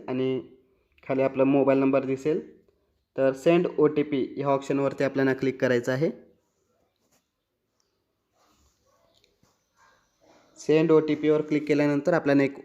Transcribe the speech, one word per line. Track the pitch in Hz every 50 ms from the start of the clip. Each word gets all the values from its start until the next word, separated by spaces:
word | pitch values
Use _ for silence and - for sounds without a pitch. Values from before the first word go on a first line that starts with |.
| -
आणि | - 131 127 131 131 131 127 - - - _ _ _ _ _ _ _ _ _ -
खाली | - 139 131
आपला | 135 131 135 131 131
मोबाईल | 135 139 139 135 135 135 135
नंबर | 135 135 135 135 131
दिसेल. | 131 135 131 - 156 160 208 - - - - _ _ _ _ _ _ _ _ _ _ _
तर | - 135 135 131
सेंड | 135 - 165 170 170 175 170 -
ओटीपी | - 151 147 151 151 147 147 147 135 117 - -
ह्या | 131 139
ऑप्शनवरती | 139 139 135 139 - 143 139 139 135 135 - 143
आपल्याला | 135 139 139 135 131 131
क्लिक | 135 139 135 127 -
करायचं | 135 127 127 120 120 131
आहे. | 131 131 156 190 - - - - _ _ _ _ _ _ _ _ _ _ _ _ _ _ _ _ _ _ _ _ _ _ _ _ _ _ _ _ _ _ _ _ _ _ _ _ _ _ _ _ _ _ _ _ _ _ _ _ _ _ _ _ _ _ _ _ _ _ _ _ _ _ _ _ _ _ _ _ _ _ _ _ _ _ _ _ _ _ _ _ _ _ _ _ _ -
सेंड | - - 151 160 160 160
ओटीपीवर | 156 156 156 156 151 147 151 151 151 151
क्लिक | 151 151 151 147 147
केल्यानंतर | 151 151 143 147 147 143 143 143 180 170
आपल्याला | 156 - 143 139 139 139
एक | 135 - -